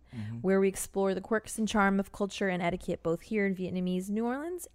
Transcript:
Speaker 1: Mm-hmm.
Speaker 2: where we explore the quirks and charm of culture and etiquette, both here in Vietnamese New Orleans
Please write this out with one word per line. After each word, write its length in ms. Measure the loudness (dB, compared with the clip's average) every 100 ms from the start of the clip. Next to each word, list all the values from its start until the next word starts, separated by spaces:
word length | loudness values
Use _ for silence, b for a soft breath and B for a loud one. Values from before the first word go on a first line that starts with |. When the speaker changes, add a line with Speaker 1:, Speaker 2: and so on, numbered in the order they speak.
| -14
Speaker 1:
Mm-hmm. 260 | -10 -8 -2
Speaker 2:
where 200 | 2 4
we 80 | 4
explore 480 | 0 -4 0 0
the 60 | 0
quirks 360 | 0 -2 -2 -4
and 120 | 0
charm 320 | 4 4 4
of 100 | 0
culture 380 | -4 -4 0 0
and 120 | 0
etiquette, 400 | 0 -2 -2 -2
both 220 | -2 -2
here 240 | -2 0 0
in 80 |
Vietnamese 540 | 0 -4 -2 0 -2 -2
New 160 | -2 -2
Orleans 400 | -4 -6 -8 -10